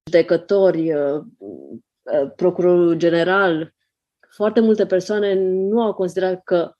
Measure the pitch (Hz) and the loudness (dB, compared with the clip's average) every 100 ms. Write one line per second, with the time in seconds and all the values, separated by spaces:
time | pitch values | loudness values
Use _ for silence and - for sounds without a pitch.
0 | - 170 165 165 170 202 190 165 160 151 | 0 0 2 0 0 2 2 2 -2 -2
1 | 143 151 - _ 98 78 69 117 _ _ | -2 -4 -10 _ -18 -18 -18 -20 _ _
2 | - 151 139 - 185 175 175 175 175 165 | -4 -2 -4 -2 -2 0 2 2 2 2
3 | 170 170 170 196 190 160 160 _ _ _ | 0 0 0 2 0 -2 -6 _ _ _
4 | _ _ _ - 208 220 220 208 185 185 | _ _ _ -4 0 2 2 2 2 0
5 | 180 208 202 190 185 185 196 226 226 190 | -2 -2 0 0 0 -2 0 0 -2 -2
6 | 185 185 185 185 - 180 165 | -6 -2 -4 -4 -2 -2 -2